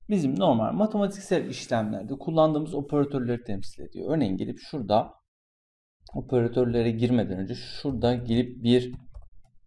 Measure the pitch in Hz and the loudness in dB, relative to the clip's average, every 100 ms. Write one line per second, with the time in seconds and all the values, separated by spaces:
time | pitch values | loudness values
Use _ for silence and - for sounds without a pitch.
0 | - 208 139 156 185 117 110 170 214 214 | -2 0 2 2 4 4 2 2 0 2
1 | 196 - - 170 - - - 117 107 107 | -2 -2 0 0 0 -8 -2 -2 0 -4
2 | 107 139 - 160 156 151 156 170 139 147 | -6 -8 -2 4 4 4 -2 -6 -2 0
3 | 139 135 120 120 - 98 - - - 95 | 0 0 -2 -4 -4 -4 -4 -6 -12 -8
4 | 92 160 110 95 127 117 - 151 101 104 | -2 0 0 0 -4 -8 -10 -8 2 2
5 | 156 - _ _ _ _ _ _ _ _ | 0 -8 _ _ _ _ _ _ _ _
6 | - 135 120 127 117 123 123 117 117 113 | -12 -10 0 2 2 2 2 2 2 2
7 | 117 123 98 92 95 92 - - 147 123 | 2 2 0 -2 -6 -8 -10 -8 -6 0
8 | 120 123 123 117 123 123 113 123 127 123 | 0 0 0 0 0 0 4 4 4 -10
9 | - - - - - - | -16 -18 -18 -20 -20 -20